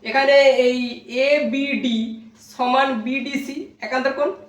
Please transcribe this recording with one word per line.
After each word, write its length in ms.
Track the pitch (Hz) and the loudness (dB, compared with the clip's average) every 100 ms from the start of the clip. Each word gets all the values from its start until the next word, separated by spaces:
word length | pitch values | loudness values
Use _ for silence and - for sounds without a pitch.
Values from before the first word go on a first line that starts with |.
| 226 | -2
এখানে 280 | 254 269 277 277 247 247 | 0 4 6 6 6 2
এই 120 | 247 247 226 - 247 269 | 2 -4 -8 -10 -2 2
এবিডি 720 | 294 240 269 277 240 247 220 226 - - _ - | 2 0 -4 -4 -4 -2 -2 -4 -8 -16 _ -20
সমান 360 | - 247 262 269 240 226 | -4 0 2 2 -2 -6
বিডিসি 500 | 269 254 277 - 277 - - | -6 -6 -8 -8 -12 -14 -14
একান্তর 300 | 226 262 269 269 | -6 -4 -2 -2
কোণ। 120 | 294 - | -4 -4